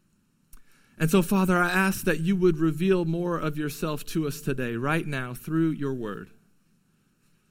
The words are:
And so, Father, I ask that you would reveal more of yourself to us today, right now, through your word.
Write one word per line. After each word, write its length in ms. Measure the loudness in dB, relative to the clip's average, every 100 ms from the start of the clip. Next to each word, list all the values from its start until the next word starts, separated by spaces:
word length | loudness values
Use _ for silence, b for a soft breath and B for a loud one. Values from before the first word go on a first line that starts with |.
| _ _ _ _ _ -20 b b b b
And 140 | 2
so, 100 | 4
Father, 340 | 4 2 4 4
I 140 | 4
ask 340 | 4 2 2 0
that 160 | 2
you 140 | 0 4
would 220 | 4 4
reveal 480 | 0 2 2 2 2
more 320 | -2 -2 -2
of 220 | -4 -4
yourself 440 | -6 -4 -4 -4 -4
to 180 | -4 -4
us 160 | -4
today, 340 | -4 -4 -4 -4
right 300 | -2 -2 -2
now, 300 | -6 -8 -10
through 340 | -4 0 0
your 240 | -2 -4
word. 380 | -4 -6 -8 -12 -20 _ _ _ _ _ _ _ _ _ _ _